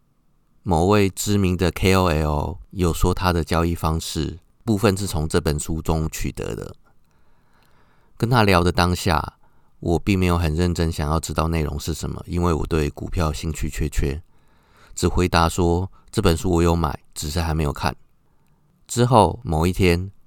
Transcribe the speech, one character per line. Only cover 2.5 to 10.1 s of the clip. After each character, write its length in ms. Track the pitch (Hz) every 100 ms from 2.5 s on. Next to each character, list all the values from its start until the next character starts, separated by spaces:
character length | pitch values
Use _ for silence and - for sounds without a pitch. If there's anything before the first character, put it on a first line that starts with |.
| - -
有 220 | - 87
说 220 | 80 90
他 180 | 92 90
的 120 | 85
交 200 | 78 82
易 80 | 85
方 280 | 85 80 80
式 400 | - 85 71 80 _ _
部 120 | - 104
分 200 | 104 95
是 100 | 101
从 220 | 82 78
这 120 | 90
本 160 | 82 73
书 240 | - 80
中 300 | 80 80 78
取 220 | - 71
得 240 | - 50 53
的。 180 | 50 - _ _ _ _ _ _ _ _ _ _ _ _ _ -
跟 120 | 117
他 140 | 123
聊 220 | 104 90
的 80 | 87
当 240 | 85 87 90
下， 420 | - 78 - - - _ _ _
我 180 | - 82
并 220 | -